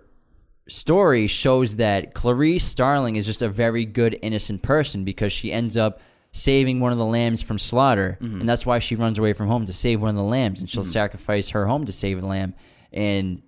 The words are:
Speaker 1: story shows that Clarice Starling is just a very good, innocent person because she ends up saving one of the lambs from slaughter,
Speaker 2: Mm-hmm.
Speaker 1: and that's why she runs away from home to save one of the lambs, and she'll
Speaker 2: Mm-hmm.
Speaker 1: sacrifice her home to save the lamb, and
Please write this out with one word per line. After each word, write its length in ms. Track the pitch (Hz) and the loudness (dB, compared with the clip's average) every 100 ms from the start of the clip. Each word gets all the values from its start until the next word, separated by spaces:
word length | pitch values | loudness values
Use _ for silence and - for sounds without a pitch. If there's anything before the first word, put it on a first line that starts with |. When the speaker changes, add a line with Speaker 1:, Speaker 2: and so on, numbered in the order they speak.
| _ - _ _ _ _ - | _ -20 _ _ _ _ -12
Speaker 1:
story 600 | - - 175 190 123 104 | -6 2 4 6 4 2
shows 500 | - 135 131 127 107 | 0 2 2 2 0
that 360 | 110 98 - | 0 0 -2
Clarice 500 | - 120 123 156 175 | -2 0 2 2 2
Starling 520 | - - 131 143 123 107 | 0 0 2 2 0 -2
is 100 | 104 | -2
just 160 | 104 | -2
a 80 | 113 | -4
very 360 | 101 117 117 110 | 0 0 0 -2
good, 320 | 120 117 107 | 2 2 2
innocent 400 | 107 107 - 101 | -4 -4 -4 -4
person 420 | - 151 143 101 | 0 2 0 -2
because 280 | 95 95 104 | -6 -2 -2
she 200 | - 110 | -2 -4
ends 260 | 107 117 113 | -4 -2 0
up 240 | 110 - _ _ _ | 0 -2 _ _ _
saving 480 | - - 135 131 127 | -2 2 4 4 2
one 120 | 123 | 0
of 60 | 120 | 0
the 60 | 110 | 0
lambs 360 | 117 117 113 | 2 2 0
from 160 | - 107 | -2 -4
slaughter, 600 | - 120 135 107 95 98 | 0 2 4 4 0 -4
Speaker 2:
Mm-hmm. 200 | 117 98 | -8 -4
Speaker 1:
and 80 | 113 | 0
that's 160 | 120 127 | 0 0
why 120 | 120 | 0
she 160 | - 113 | 0 -2
runs 220 | 117 104 | 0 2
away 160 | 107 | 0
from 140 | 101 104 | 0 0
home 180 | 120 107 | 0 -2
to 80 | |
save 260 | 90 123 110 | -2 0 0
one 80 | 110 | 0
of 40 | 104 | 0
the 60 | |
lambs, 360 | 101 127 117 95 | 0 0 0 -4
and 100 | 90 | -6
she'll 140 | 113 | -6
Speaker 2:
Mm-hmm. 80 | 95 | -4
Speaker 1:
sacrifice 580 | 107 104 - - 104 101 | -2 -2 -4 -2 -2 0
her 160 | 107 101 | -2 0
home 200 | 139 127 | 0 -2
to 60 | |
save 300 | - 101 92 | -4 -4 -4
the 60 | 95 | -4
lamb, 260 | 95 95 - - _ _ | -4 -4 -8 -20 _ _
and 480 | - 104 98 95 87 | -4 -2 0 -2 -6